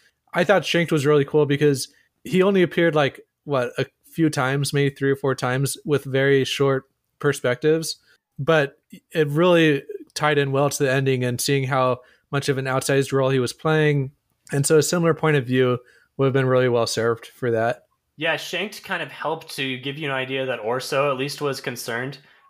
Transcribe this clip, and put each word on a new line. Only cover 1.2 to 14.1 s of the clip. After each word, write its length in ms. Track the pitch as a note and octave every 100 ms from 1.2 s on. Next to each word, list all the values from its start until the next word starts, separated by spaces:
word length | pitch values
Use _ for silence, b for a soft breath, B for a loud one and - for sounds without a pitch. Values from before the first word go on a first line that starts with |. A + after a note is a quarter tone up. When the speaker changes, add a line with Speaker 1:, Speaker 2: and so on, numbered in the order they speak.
| C#3
Speaker 1:
cool 200 | D3+ C#3+
because 440 | C#3+ D3 C3+ - b b _
he 180 | - F3+
only 220 | F#3 G3
appeared, 320 | E3+ F3 E3+ D3+
like, 240 | C3+ - - _
what, 300 | D3+ C3+ B2 -
a 80 | C3+ _ _
few 240 | - D#3
times, 420 | D3 C3 C#3 C#3
maybe 240 | C#3+ C#3 C#3
three 160 | C#3
or 60 | C#3
four 180 | C3+ C3+
times 420 | B2+ C3 C#3 -
with 220 | - C#3 C3+
very 400 | C3+ C#3 C#3 C3
short 440 | - C#3 C3+ - _ _ _
perspectives, 800 | D3 - B2+ A#2+ D3+ D#3+ D#3+ - b b _ -
but 400 | C#3 D#3+ C#3 - _ F#3+ _
it 160 | E3+ D3
really 560 | D3 F3+ E3+ D#3 C#3+ - - -
tied 240 | - D3+ D3
in 160 | C#3
well 160 | C3+ C#3+
to 140 | -
the 80 | C#3
ending 340 | C3+ C3+ C3 B2
and 160 | B2
seeing 240 | - C#3 C3
how 340 | C3+ B2+ A#2+ b b b
much 160 | C#3 C#3
of 100 | C3
an 80 | C3
outsized 460 | C3 - C#3 C3+
role 180 | C3+ C3
he 100 | C3+
was 120 | A#2+
playing. 600 | - D#3+ D#3 D3+ C#3+ C3+